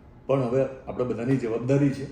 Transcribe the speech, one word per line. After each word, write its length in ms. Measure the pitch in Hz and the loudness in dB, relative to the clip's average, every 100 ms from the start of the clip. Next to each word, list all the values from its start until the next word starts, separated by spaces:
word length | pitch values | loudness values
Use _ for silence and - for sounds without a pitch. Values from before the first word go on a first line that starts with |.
| - - - | -20 -16 -2
પણ 160 | 139 | 0
હવે 200 | 123 131 | 2 0
આપણા 420 | 131 - - 101 | 0 -4 -12 -4
બધાની 320 | 123 107 120 135 | -4 -2 0 0
જવાબદારી 540 | 117 117 127 139 143 | 0 -2 2 4 4
છે 160 | - 135 | 0 -8